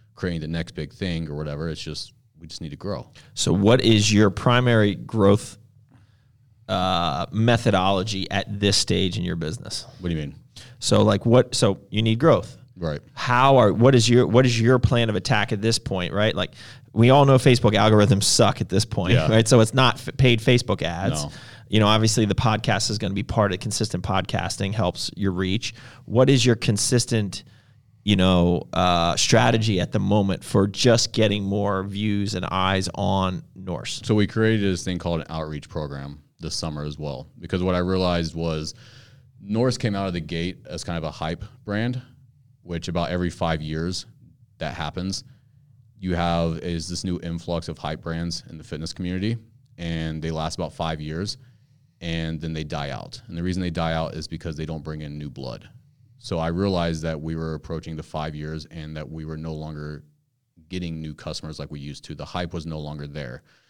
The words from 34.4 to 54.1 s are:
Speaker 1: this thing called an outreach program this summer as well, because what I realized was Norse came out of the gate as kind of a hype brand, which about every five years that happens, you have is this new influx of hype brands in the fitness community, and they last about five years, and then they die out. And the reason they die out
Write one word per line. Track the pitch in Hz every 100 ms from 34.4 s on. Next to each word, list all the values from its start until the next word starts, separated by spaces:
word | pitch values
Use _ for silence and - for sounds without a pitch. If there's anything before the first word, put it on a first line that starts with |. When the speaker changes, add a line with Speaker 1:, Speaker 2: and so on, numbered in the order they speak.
| 110 110
Speaker 1:
this | 101 90
thing | - 87
called | 85 85
an | -
outreach | 80 80 76 -
program | 82 76 69 69 73 _ _
this | 80 -
summer | 85 76 73
as | 71
well, | 76 65 - -
because | 85 92
what | 90 90
I |
realized | 90 95 92 87 82
was | 80 82 78 78 - - - - - _ _
Norse | 98 110 127 120
came | 117
out | 101 98
of |
the | 87
gate | 78 82 87 - -
as | 85 -
kind | 85
of |
a | 78
hype | - 80 85 107 - -
brand, | 104 117 123 - _ _ _ _ _
which | 85 85 87
about | 85 85
every | 90 87
five | - 85 80
years | 76 78 85 90 - - - _ _ _
that | 78
happens, | 73 76 78 95 95 - - _ _ _ _ _ _
you | 92 87
have | 87 85 85 82
is | 87 82 80
this | 87
new | 95 87
influx | 85 82 - 82 80
of | 78
hype | 78 78
brands | 82 82 85 - -
in | 80
the |
fitness | 73 76 80
community, | - 90 92 104 117 - _ _ -
and | 85 82 80 78
they | 80
last | 80 80 -
about | 80
five | - 82 78
years, | 76 78 104 - - _ _ _ _ _
and | 85 82 82 80
then | 82
they | 80
die | 76 76 71
out. | 62 50 - -
And | 85
the |
reason | 90 92
they | 90
die | 82 82
out | 80 80